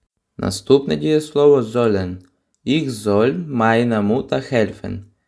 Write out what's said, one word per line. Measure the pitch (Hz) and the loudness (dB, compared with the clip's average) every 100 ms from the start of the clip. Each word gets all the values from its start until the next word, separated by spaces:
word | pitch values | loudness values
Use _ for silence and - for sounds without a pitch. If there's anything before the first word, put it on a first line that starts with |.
| _ _ _ - | _ _ _ -8
Наступне | 98 - - 139 135 151 | -6 -4 2 2 2 -2
дієслово | 151 151 151 143 147 143 | 0 0 0 2 4 4
sollen. | 110 120 117 98 92 92 - _ _ _ - | 2 0 0 0 -4 -8 -16 _ _ _ -4
Ich | 156 139 | -2 -2
soll | 107 107 101 120 180 165 | -4 0 2 2 0 -4
meiner | 127 113 113 120 107 101 | 0 2 2 0 0 0
Mutter | 123 - 135 135 | -2 -2 -6 -2
helfen. | 123 107 104 98 95 - _ | -2 -2 -4 -12 -12 -14 _